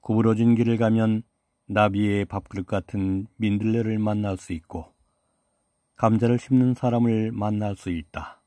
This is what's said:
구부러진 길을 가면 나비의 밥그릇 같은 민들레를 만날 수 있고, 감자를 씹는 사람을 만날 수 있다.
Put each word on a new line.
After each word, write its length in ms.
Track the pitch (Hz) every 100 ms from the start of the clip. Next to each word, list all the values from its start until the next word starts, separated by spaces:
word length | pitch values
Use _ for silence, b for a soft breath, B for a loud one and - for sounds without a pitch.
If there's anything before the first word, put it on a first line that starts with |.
구부러진 520 | - 110 113 110 117
길을 240 | 117 117 113
가면 460 | 113 110 110 107 - _ _ _ _
나비의 600 | 107 104 101 104 101 98
밥그릇 420 | 101 - 98 92
같은 580 | 101 - 104 95 95 104 _
민들레를 600 | 107 101 110 113 110 107
만날 400 | 107 104 104 92
수 160 | -
있고, 400 | 82 _ 85 78 _ _ _ _ _ _ _ _ _ _ _
감자를 420 | 113 110 117 120
씹는 380 | - 131 127 123
사람을 560 | 127 120 117 110 110
만날 440 | 113 104 104 104 98
수 140 | -
있다. 500 | 85 78 80 78 -